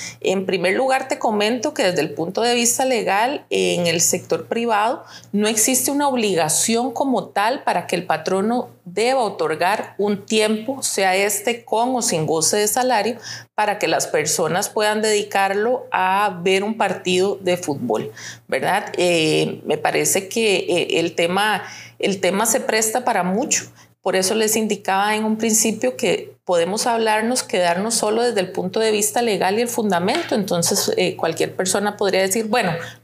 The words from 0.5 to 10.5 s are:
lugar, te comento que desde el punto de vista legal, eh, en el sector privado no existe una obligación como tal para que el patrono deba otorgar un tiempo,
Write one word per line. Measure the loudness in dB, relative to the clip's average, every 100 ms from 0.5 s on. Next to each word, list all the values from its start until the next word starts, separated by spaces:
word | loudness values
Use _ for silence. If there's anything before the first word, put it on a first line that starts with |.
| 0 0
lugar, | 2 2 0 -2
te | -2
comento | 0 0 0 0 -2
que | 0
desde | 0 2
el | -2
punto | -4 -4 0
de | 0
vista | 2 0 0
legal, | 0 0 0 0 0 -2 -4
eh, | 0 0 2
en | 0
el | 2
sector | 0 0 -2 -4 -2
privado | -2 0 0 0 -2 -8 -20 -4
no | 0 2
existe | 2 2 2 0
una | 0 0
obligación | 2 2 2 2 0 2 2 0
como | -2 -2 -2 0
tal | 0 0 0
para | -2 -2 -2
que | -4
el |
patrono | -2 -2 0 0 0 -2 -4 -12
deba | -8 -2 2 2
otorgar | 0 -2 -2 0 0 0 -4 -2
un | -2 -2 0
tiempo, | 2 2